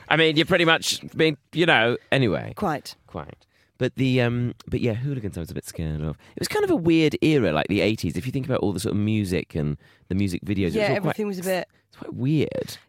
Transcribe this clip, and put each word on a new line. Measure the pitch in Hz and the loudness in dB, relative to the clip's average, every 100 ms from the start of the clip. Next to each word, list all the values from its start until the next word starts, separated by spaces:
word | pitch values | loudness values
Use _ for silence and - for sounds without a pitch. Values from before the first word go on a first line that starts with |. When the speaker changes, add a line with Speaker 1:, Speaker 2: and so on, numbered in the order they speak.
| - | 0
Speaker 1:
I | 156 | 4
mean, | 160 151 | 4 4
you're | 165 | 2
pretty | 175 165 | 4 4
much, | 160 - - | 2 0 -6
I | - 123 | -6 0
mean, | 160 147 _ | 0 0 _
you | 156 170 | 0 4
know, | 135 117 - - | 4 4 0 0
anyway. | 135 120 73 55 - | 2 2 0 -4 -4
Speaker 2:
Quite. | 190 147 - - _ | -4 -4 -8 -20 _
Speaker 1:
Quite. | 87 73 - _ _ _ - | -12 -12 -16 _ _ _ -4
But | 127 - | -4 0
the, | 131 127 | 2 2
um, | 120 120 120 - - | 2 0 -4 -6 -6
but | 127 | -2
yeah, | 120 | 0
hooligans | 107 139 131 104 87 | -2 -4 -6 -6 -6
I | |
was | 80 | -8
a | |
bit | 73 - | -10 -10
scared | - 78 76 | -6 -4 -4
of. | 78 73 - - | -4 -8 -12 -10
It | |
was | - | -4
kind | 427 | -2
of | 403 | 0
a | 294 | 2
weird | 170 160 156 - | 4 4 4 2
era, | 151 147 101 | 2 4 4
like | 76 - | 2 2
the | 95 | 2
eighties. | 95 107 90 85 | 2 0 -2 -4
If | 127 | -4
you | |
think | 139 127 | -6 -2
about | 120 | 0
all | 101 | 0
the | 90 | -2
sort | 107 98 | -2 0
of | |
music | 107 110 95 90 - 82 | 0 0 0 -2 -2 -4
and | 73 73 _ _ - | -2 -4 _ _ -6
the | 92 | -2
music | 101 87 | -2 -4
videos, | - 98 90 | -4 -2 0
it | 220 | 0
Speaker 2:
Yeah, | |
Speaker 1:
was | 208 | 0
all | 208 | 0
Speaker 2:
everything | 165 - 208 | -2 -2 -4
Speaker 1:
quite, | 185 | -4
Speaker 2:
was | |
a | |
bit | 185 185 - _ _ | -4 -4 -6 _ _
Speaker 1:
it's | - | -18
quite | - - | -12 -4
weird. | 127 156 101 - - - | 0 2 0 -4 -8 -12